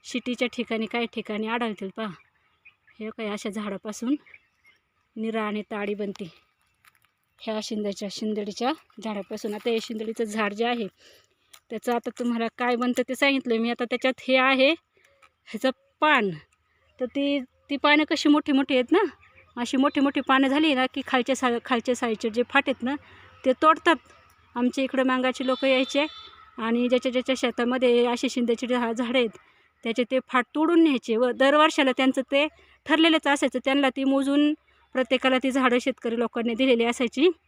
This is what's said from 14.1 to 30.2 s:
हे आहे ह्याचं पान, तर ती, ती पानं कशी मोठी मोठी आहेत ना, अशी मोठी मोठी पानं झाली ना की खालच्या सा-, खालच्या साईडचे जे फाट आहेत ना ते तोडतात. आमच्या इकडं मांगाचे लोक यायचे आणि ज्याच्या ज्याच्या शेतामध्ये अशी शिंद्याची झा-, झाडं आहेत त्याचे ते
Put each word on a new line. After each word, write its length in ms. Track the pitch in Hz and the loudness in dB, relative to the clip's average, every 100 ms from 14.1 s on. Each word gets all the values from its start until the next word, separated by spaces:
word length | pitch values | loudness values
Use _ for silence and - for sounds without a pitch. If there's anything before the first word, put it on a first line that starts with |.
| 254 | -2
हे 160 | - 262 | 0 2
आहे 340 | 262 262 269 330 _ _ _ _ _ _ - | 4 4 2 2 _ _ _ _ _ _ -14
ह्याचं 240 | 220 262 - _ _ | -4 -4 -4 _ _
पान, 300 | 311 277 202 156 - _ _ _ _ _ | 2 4 2 -4 -14 _ _ _ _ _
तर 60 | 247 | -6
ती, 340 | 285 285 285 | -2 0 -2
ती 380 | 254 _ _ 285 | -4 _ _ 0
पानं 260 | 294 294 311 | 4 4 4
कशी 200 | 311 311 | 2 4
मोठी 220 | 294 294 | 4 4
मोठी 220 | 269 277 | 0 2
आहेत 180 | 262 254 | 0 4
ना, 80 | 339 370 - _ - _ - | 2 2 -4 _ -20 _ -8
अशी 200 | 240 269 | -2 2
मोठी 220 | 277 294 | 2 2
मोठी 220 | 277 285 | 0 0
पानं 260 | 262 269 269 | 2 4 4
झाली 260 | 277 320 | 2 2
ना 120 | 254 262 | 2 0
की 80 | - - | -4 -2
खालच्या 280 | 262 240 262 | 0 0 0
सा-, 240 | 254 240 - | 0 -2 -2
खालच्या 300 | 240 240 247 | -2 -2 -2
साईडचे 340 | 240 214 226 | -2 -2 -4
जे 140 | 214 240 | -2 0
फाट 140 | 277 277 | 0 0
आहेत 160 | 254 | -4
ना 120 | 233 285 - - - - 262 | -4 -6 -10 -20 -20 -4 -2
ते 60 | |
तोडतात. 420 | 254 311 320 349 311 _ - _ _ _ 240 | 4 4 4 4 2 _ -20 _ _ _ -2
आमच्या 280 | 247 254 | -2 0
इकडं 200 | 262 262 | -2 0
मांगाचे 440 | 262 254 254 254 254 | 0 0 0 -2 -4
लोक 180 | 262 269 | 0 2
यायचे 400 | 262 269 277 302 - - - - - | 2 2 0 -2 -6 -20 -20 -20 -8
आणि 320 | 226 233 247 | -2 0 2
ज्याच्या 220 | 247 262 | 2 2
ज्याच्या 240 | 247 247 262 | -2 -2 -2
शेतामध्ये 680 | 247 226 240 254 254 240 240 | -2 -2 -2 2 4 4 2
अशी 240 | 240 262 | 0 -2
शिंद्याची 380 | 254 240 233 233 | -2 -2 -2 0
झा-, 260 | 247 233 | -2 -2
झाडं 260 | 233 240 254 | -4 0 0
आहेत 100 | 233 - _ _ _ _ | 0 -4 _ _ _ _
त्याचे 200 | 226 226 | -6 -4
ते 160 | 240 262 | -2 -2